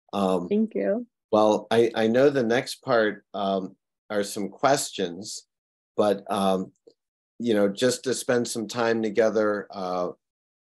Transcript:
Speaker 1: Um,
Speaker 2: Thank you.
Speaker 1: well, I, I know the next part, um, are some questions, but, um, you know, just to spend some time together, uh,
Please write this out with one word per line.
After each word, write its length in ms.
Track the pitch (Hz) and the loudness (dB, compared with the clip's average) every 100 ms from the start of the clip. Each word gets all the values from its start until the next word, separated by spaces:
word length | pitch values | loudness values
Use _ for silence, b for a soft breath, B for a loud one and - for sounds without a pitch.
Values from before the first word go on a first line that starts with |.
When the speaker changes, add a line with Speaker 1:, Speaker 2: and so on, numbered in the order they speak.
| _ | _
Speaker 1:
Um, 340 | 101 95 95 180 | -2 0 0 0
Speaker 2:
Thank 260 | 208 220 | 0 0
you. 320 | 196 196 220 240 _ - | -2 -2 -2 -6 _ 0
Speaker 1:
well, 360 | - 107 104 - | 4 4 2 2
I, 200 | 117 117 | 2 2
I 120 | 110 110 | 2 2
know 240 | 120 143 | 4 4
the 120 | 135 | 4
next 340 | 113 120 - - | 0 0 -2 -8
part, 480 | - 120 107 101 _ | 0 2 2 -2 _
um, 420 | 98 98 98 92 - _ _ - | -4 -2 -2 -4 -14 _ _ -6
are 140 | 107 | -4
some 260 | 101 110 98 | -4 -6 -8
questions, 1000 | - 135 143 - - 90 85 107 - - _ _ _ _ | -2 0 2 -2 -6 -6 -8 -12 -14 -18 _ _ _ _
but, 300 | - 107 98 - | 0 0 0 -2
um, 420 | 104 98 95 95 _ _ _ _ _ _ - | -2 0 0 -4 _ _ _ _ _ _ -6
you 140 | 117 | 0
know, 160 | 107 101 | 2 2
just 360 | 98 127 123 | 0 -2 -2
to 100 | 127 | -4
spend 340 | 113 - 123 113 | -4 0 0 -2
some 180 | 120 101 | -6 -6
time 360 | 123 113 113 | -2 0 0
together, 640 | 110 104 110 104 107 104 - | 0 2 2 2 0 -2 -6
uh, 400 | 98 92 90 90 - _ _ _ _ _ | -8 -6 -4 -6 -8 _ _ _ _ _